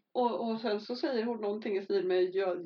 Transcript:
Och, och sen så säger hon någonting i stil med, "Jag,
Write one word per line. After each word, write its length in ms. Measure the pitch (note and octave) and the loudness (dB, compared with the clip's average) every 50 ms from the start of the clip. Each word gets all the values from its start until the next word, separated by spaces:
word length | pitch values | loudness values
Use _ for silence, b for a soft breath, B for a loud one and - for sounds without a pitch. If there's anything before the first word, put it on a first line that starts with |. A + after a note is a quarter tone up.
| B _ | B _
Och, 360 | - B3 B3 A#3 A3 - A#3 A3+ | 0 2 2 2 2 0 -2 -2
och 100 | A3+ A3 | -2 -2
sen 200 | A#3 A3 G#3 G#3+ | 0 -2 -2 -2
så 160 | - - A#3+ | -2 -6 -6
säger 280 | - E4 C#4+ B3+ A3 A3 | -2 -2 0 0 0 0
hon 160 | A#3+ A#3 G#3+ | -2 -2 -2
någonting 360 | G#3+ G3+ G#3 G#3+ - A3+ G3 | -2 -2 -2 -2 -2 -2 -2
i 60 | F#3+ | -2
stil 240 | G3 - G3+ F#3+ F3+ | 0 0 0 2 2
med, 280 | F#3 F#3 F#3 F3+ F#3 F3+ | 4 4 4 4 2 2
"Jag, 240 | G3 G3 F#3 F3 F3+ E3+ | 0 0 0 -2 -4 -4